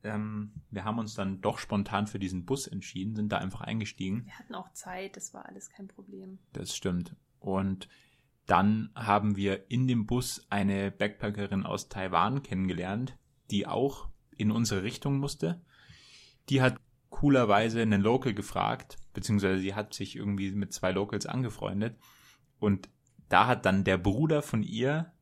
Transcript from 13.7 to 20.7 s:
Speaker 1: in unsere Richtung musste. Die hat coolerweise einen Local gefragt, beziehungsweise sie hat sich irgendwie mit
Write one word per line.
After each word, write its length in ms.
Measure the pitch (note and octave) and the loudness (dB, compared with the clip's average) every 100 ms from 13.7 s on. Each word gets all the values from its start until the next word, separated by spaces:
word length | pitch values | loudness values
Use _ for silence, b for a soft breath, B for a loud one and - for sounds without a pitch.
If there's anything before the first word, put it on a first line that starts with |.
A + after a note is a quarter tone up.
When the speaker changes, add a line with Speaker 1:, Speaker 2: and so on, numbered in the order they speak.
| G#2 C#3 - - - _ - | 0 0 -2 -12 -12 _ -2
Speaker 1:
in 160 | G#2+ | 0
unsere 320 | A2 A2+ G2+ | 2 2 0
Richtung 360 | G2 B2 C#3+ C#3 | -2 -4 -2 0
musste. 420 | C#3 - D#3+ F3 B B B B B B B B - | -2 -2 -2 -4 B B B B B B B B 0
Die 120 | C3+ | 4
hat 200 | B2+ B2 _ _ _ | 4 2 _ _ _
coolerweise 720 | - C#3+ C#3 A2+ G2+ A2+ A2+ | 0 4 6 6 6 6 2
einen 200 | A2 G2+ | 2 4
Local 320 | G2+ B2+ B2+ | 4 4 2
gefragt, 640 | G2+ - - A1 A#2 - - - | -4 -4 -2 0 -2 -8 -16 -12
beziehungsweise 480 | - F#2 G#2 F#2+ F#2+ | -10 0 2 4 2
sie 120 | F#2+ | -2
hat 200 | G2 G#2+ | -4 -8
sich 240 | - G2 - | -8 -10 -6
irgendwie 340 | G2+ G2+ G2 | -4 -2 -2
mit 220 | G2 G2 | -4 -6